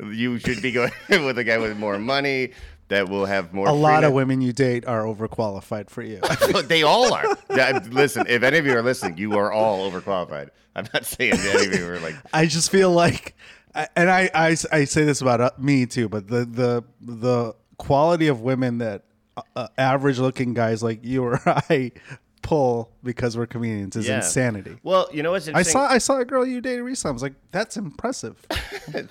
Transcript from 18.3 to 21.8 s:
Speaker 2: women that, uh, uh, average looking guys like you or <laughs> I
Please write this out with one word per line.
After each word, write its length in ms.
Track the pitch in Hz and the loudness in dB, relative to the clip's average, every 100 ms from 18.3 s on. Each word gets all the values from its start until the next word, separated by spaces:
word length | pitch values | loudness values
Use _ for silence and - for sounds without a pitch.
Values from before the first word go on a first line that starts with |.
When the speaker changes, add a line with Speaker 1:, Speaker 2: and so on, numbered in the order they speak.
| 123 | 2
Speaker 2:
women 380 | 117 127 127 120 | 0 0 0 -2
that, 260 | 117 101 _ _ _ - | -4 -6 _ _ _ -16
uh, 40 | - - | -12 -10
uh, 120 | 117 - | -8 0
average 420 | 131 135 143 123 | 2 2 2 2
looking 340 | 131 131 123 | 0 0 -2
guys 300 | 117 113 113 | 0 0 0
like 160 | 113 110 | -2 -4
you 200 | 117 131 | -4 -2
or 180 | 123 131 | 0 0
<laughs> 20 | - | 0
I 480 | 147 - 160 | 0 2 0